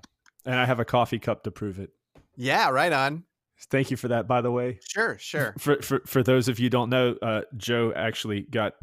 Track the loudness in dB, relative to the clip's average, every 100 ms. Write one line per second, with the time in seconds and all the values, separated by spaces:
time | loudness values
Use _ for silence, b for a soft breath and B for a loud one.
0 | -20 _ _ _ -2 0 2 0 2 2
1 | 2 0 -4 -4 -6 -8 -8 -8 -14 _
2 | _ _ _ -6 0 2 4 2 2 2
3 | 0 -2 -12 _ _ _ -2 0 0 -2
4 | -2 -2 0 0 0 -2 -4 -6 -6 -2
5 | -2 -4 -6 -4 -4 -2 0 0 0 -4
6 | 0 2 4 4 2 0 2 2 2 2
7 | 2 0 -2 -2 -4 -8 -2 0 0 0
8 | -4 -4 -4 -4 -2 -2 -2 -4